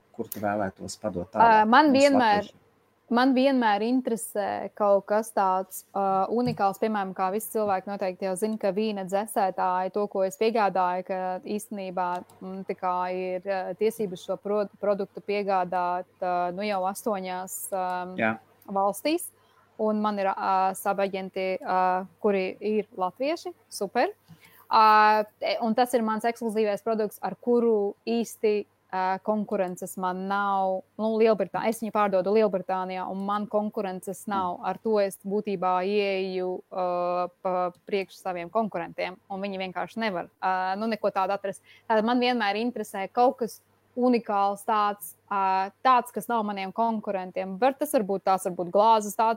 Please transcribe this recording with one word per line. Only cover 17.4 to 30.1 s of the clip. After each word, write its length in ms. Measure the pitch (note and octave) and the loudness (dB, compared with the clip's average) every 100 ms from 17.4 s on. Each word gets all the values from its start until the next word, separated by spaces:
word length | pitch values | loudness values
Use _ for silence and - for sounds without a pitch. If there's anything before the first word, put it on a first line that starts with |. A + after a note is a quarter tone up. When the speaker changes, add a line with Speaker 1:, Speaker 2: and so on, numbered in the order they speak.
| F#3+ - - | -8 -10 -6
Speaker 2:
ām, 460 | F#3+ F3+ F3+ F3+ F#3 | -4 -2 -4 -6 -2
Speaker 1:
Jā. 220 | A2 A2+ - _ - | -2 -2 -8 _ -6
Speaker 2:
valstīs. 640 | G3 G3+ G3 D4+ E4+ - - _ _ _ - | 0 0 0 -2 -2 -4 -16 _ _ _ -4
Un 180 | G#3+ G#3+ | -2 0
man 200 | G#3+ G#3 | 0 0
ir, 80 | F#3+ | 0
ā, 480 | - G3+ F#3+ F#3+ F#3+ | 0 0 2 2 0
sabaģenti, 720 | G3+ G3 G3 F#3+ F#3+ F#3+ F#3 F#3 | -2 0 0 -2 -6 -4 -2 -2
ā, 500 | C4 F#3 F#3 F#3 F#3+ _ | 0 2 2 2 -2 _
kuri 260 | G#3+ G3 F#3 - | 0 2 0 -4
ir 280 | G#3 G#3+ F#3+ | -2 -2 -2
latvieši, 580 | - F#3 - C4+ E4+ F#4 - _ | -4 -4 -2 -2 -2 -6 -14 _
super. 460 | - G3 - E4+ - _ - - - - | -8 -4 0 0 -2 _ -20 -20 -20 0
Ā, 560 | A3+ A3 G#3+ G#3+ G#3+ G#3+ _ | 6 8 8 8 6 2 _
te-, 180 | - - | -4 -2
un 140 | A#3 | 0
tas 180 | A3 B3 | 2 2
ir 100 | A#3+ | 2
mans 200 | A3 G#3+ | 2 0
ekskluzīvais 600 | A#3 A#3 A#3 G#3+ G#3 G3+ | -2 -2 -2 0 0 0
produkts, 340 | - A3 G#3 - | -2 0 -2 -4
ar 140 | F#3+ F#3+ | -8 -4
kuru 600 | - A#3+ A#3 A3 G3+ - | 2 4 4 2 0 -4
īsti, 500 | - A#3 G#3 - G#3+ G#3 - _ _ | -2 -2 -2 -2 0 0 -2 _ _
ā, 260 | F#3 F#3 F#3+ | -4 -2 -2
konkurences 760 | - G#3+ G3+ G3+ F3+ F3+ F#3 - | 0 -2 -2 -2 -2 -4 -10 -4
man 300 | F#3 | -4